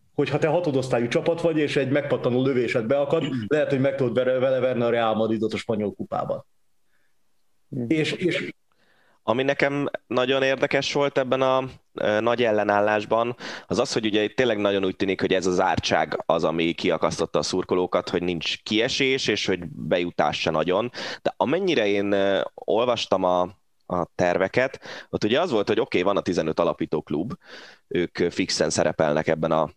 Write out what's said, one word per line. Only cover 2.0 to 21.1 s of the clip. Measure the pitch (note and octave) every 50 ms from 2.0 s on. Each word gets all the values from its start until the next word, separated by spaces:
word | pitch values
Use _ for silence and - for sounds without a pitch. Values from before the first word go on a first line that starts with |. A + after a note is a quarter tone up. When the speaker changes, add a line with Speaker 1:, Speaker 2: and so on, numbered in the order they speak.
| C#3+ C#3+ B2 A#2+ - B2+ A#2+ B2+ C3
Speaker 1:
lövésed | C3+ C3+ B2 A#2+ A2 - B2+ A2
beakad, | A2 C3+ C#3+ C#3+ C#3 D#3+ D#3+ C#3
Speaker 2:
Mm. | - C3+ B2 G#2+
Speaker 1:
lehet, | G2+ D3 D3+ C#3+ -
hogy | C#3+ B2+
meg | C3 C#3 C3+
tudod | C#3 C3 A#2+ G#2+
vele, | B2 B2+ B2+ B2+ C3
vele | B2+ C3+ C3 B2+
verni | A#2+ B2+ B2 A#2 A#2+
a | A#2
Real | A#2 A#2 A2+ A2 A2
Madridot | G#2+ A2 A2 A2+ G#2+ A2 G#2+ G#2+
a |
spanyol | G2+ - - A2+ G#2 G#2+ G2 -
kupában. | - F#2+ - - - - - - F2+ - _ _ _ _ _ _ _ _ _ _ _ _ _ _ _ _ _ _ _ _ _ _ _ _ - C#3 C3
Speaker 2:
Mm. | A#2+ A#2
Speaker 1:
És, | D#3+ D#3 D3 - -
és | - F#3 E3+ D#3+ D#3 - - - _ _ _ _ _ _ _ _ _ _ _ _ _ - G#2+
Speaker 3:
Ami | A2+ B2+ C3+
nekem | C#3 C#3 - D3 C#3 C#3+ C#3+ C#3+ - - - _
nagyon | - A2 B2+ B2+ B2+ C3+ C3+ C3+
érdekes | C3+ C3+ C3 D3 C#3 - C#3 C3+ - -
volt | D3 C#3+ C#3+ - C#3
ebben | C3 B2+ C3 C3 C3+
a, | C3 C3 C3 C3 B2+ - - _ _ -
ö, | - - G2 G#2+ G#2+
nagy | A2+ A#2 A#2+ A#2 B2
ellenállásban, | A2 G#2+ G#2+ G#2 G#2 G2+ G2+ G#2 G#2+ G#2+ G#2+ G#2 - A2+ A2+ A#2 A#2+ A#2 - - - - - -
az | - F#2 G2
az, | B2+ - -
hogy | C3 A2
ugye | A2 G2 G#2+ G#2+
itt | G#2 -
tényleg | - C3 A#2+ A2 G#2
nagyon | G2+ G2+ G2+ G2 F#2+
úgy | F#2+ F#2
tűnik, | - G2+ F#2+ F#2 -
hogy | - F2+ F#2
ez | F#2 E2+
az | F#2+ F2+ F2+
ártság | F#2 F2+ D#2+ - - - G2 E2 D#2+ D#2 - - -
az, | - E2 E2+ E2
ami | D#2 D#2+ E2+ E2 E2 D#2+
kiakasztotta | - - F2+ D#2+ D#2 - D#2+ D#2 - E2 - - E2
a | D2+
szurkolókat, | - - F#2 F2 - G2+ F2+ F2+ F2 - F2+ - -
hogy | - F2 F2
nincs | F2+ F2 D#2+ - - - - -
kiesés, | - G#2+ G#2+ A2+ C3 - - C#3 C3 C3+ C3+ - -
és | G#2+ G2+ -
hogy | - F#2+ F2 F2 D#2+
bejutás | - - A#1+ D#2 F#2 F2+ F2+ F2 - - D#2 D2+ D#2 -
se | - E2+
nagyon. | D#2 D#2 D#2+ F2+ F2+ G2+ A#2 A#2+ - - - -